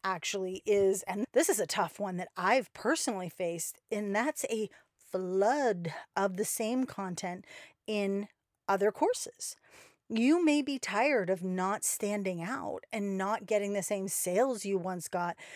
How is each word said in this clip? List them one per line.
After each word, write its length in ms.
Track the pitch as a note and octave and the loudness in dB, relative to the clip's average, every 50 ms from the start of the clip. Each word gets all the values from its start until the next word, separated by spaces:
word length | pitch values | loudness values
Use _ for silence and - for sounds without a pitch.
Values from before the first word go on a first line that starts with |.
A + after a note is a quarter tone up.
| - | -4
actually 580 | F#3+ F#3 E3 - - - G3 F#3+ F#3 F#3 - - | -4 -4 -2 -4 -4 -2 -2 -4 -4 -6 -4 2
is, 380 | A3 G3+ G3+ G3 F#3+ F#3+ F3+ - | 4 4 6 6 6 4 2 -2
and 220 | - F#3 G3+ A#3+ - - | -4 -2 -4 -2 2 2
this 160 | B3 E4 - | 4 4 4
is 100 | D4 G#3+ | 4 2
a 80 | F3 | 0
tough 320 | D3 - G#3+ F3 D#3+ - - | 0 0 0 0 0 -2 -6
one 180 | G3+ F#3+ F3+ | -6 -4 -4
that 120 | F3+ F#3 - - | -6 -6 -8 -6
I've 380 | - F3+ F#3+ A#3+ C4+ - - - | 0 2 4 4 4 2 0 -8
personally 560 | - - A3+ E4 D#4+ - D4 G#3+ F#3+ F#3 E3 | -4 0 0 0 2 0 -2 -2 -4 -6 -8
faced, 500 | - - F#3 E3+ E3+ E3+ - - - - _ - | -6 -4 -2 -2 -2 -4 -6 -8 -8 -12 _ -6
and 240 | A3 G#3 G#3 G3+ G3 | -4 -2 -2 0 0
that's 300 | G#3+ B3 D#4 - - - | 0 0 0 -2 -2 -4
a 240 | - A3+ A3 G#3+ - - - _ _ _ _ _ - | -4 -2 -2 -2 -4 -8 -16 _ _ _ _ _ -6
flood 840 | - F#3 F#3 F3+ F#3 F#3+ G3+ A3+ C4+ D4 C#4 A#3 G3+ F3 E3+ E3 - - - _ - | -4 -4 -2 0 2 4 4 4 4 4 4 2 2 0 -2 -6 -8 -8 -12 _ -2
of 220 | G3 G3 G3 F#3 | 0 0 0 0
the 80 | F#3 A3 | -2 -2
same 400 | - - - A3 A3 B3 B3+ C4 | -2 -2 -2 -2 0 0 0 -2
content 600 | - - - G3 F#3 F3 - - F3+ F3+ - - - - - - - _ _ - | -2 -4 -8 -8 -6 -6 -6 -6 -6 -8 -8 -12 -16 -20 -20 -20 -20 _ _ -8
in 400 | - G#3+ G#3 G3+ G3 G3 G3+ G#3 - _ _ _ _ _ _ - | -4 -2 0 0 0 0 -2 -4 -6 _ _ _ _ _ _ -2
other 240 | - G3 F#3 G3+ G#3+ | 0 2 4 4 2
courses. 640 | - - D4+ G4 G4+ - - - - - - - - _ _ _ - - - - _ _ _ - | 2 2 0 0 0 -2 -4 -10 -10 -10 -12 -12 -12 _ _ _ -20 -20 -20 -20 _ _ _ -4
You 340 | A3+ A3 A#3 C4+ D#4+ F4+ F4 | -2 2 4 4 4 6 6
may 180 | D4+ D4 D4 | 4 4 4
be 160 | C4+ D4 C#4 | 2 0 -4
tired 520 | B3+ - - G3 G#3 B3+ D4+ C#4 A3+ F#3 E3+ | -6 -4 -2 0 2 2 4 4 2 2 2
of 140 | F#3+ E3+ F3+ | 0 0 0
not 400 | F#3 F#3 F#3 F#3 F#3+ G#3 A3 - | -2 -2 0 0 0 -2 -2 -2
standing 580 | - - - G#3+ G3+ G#3 G#3 F#3+ F#3+ F3+ E3+ | -2 -2 -2 -2 -2 -2 -2 -2 -2 -4 -4
out 420 | E3 G3+ C4 - - - - - - - | -4 -6 -6 -6 -6 -6 -8 -8 -8 -6
and 260 | - G#3+ G3+ G3+ F#3+ | -6 -4 -2 -2 0
not 300 | F#3+ F#3+ G3+ A3 - G#3 | 0 0 0 -2 -2 0
getting 260 | - G#3+ G#3 G3+ G3+ G#3 | 2 2 2 2 2 -2
the 80 | G3 | -2
same 260 | F#3 - G#3 F#3+ F#3+ | 0 -2 -2 -2 -2
sales 580 | G3+ - - - F3+ F3+ G#3 B3+ C4+ B3 G3+ - | -4 -2 -2 -2 2 4 4 4 4 2 -2 -2
you 120 | G3 G3 | -2 -2
once 300 | F#3 E3+ F#3 F3+ F3 - | 0 0 -2 -4 -6 -6
got 280 | - - F3 F3 F3 E3+ - - - - | -4 -4 -2 -2 -2 -4 -8 -12 -18 -18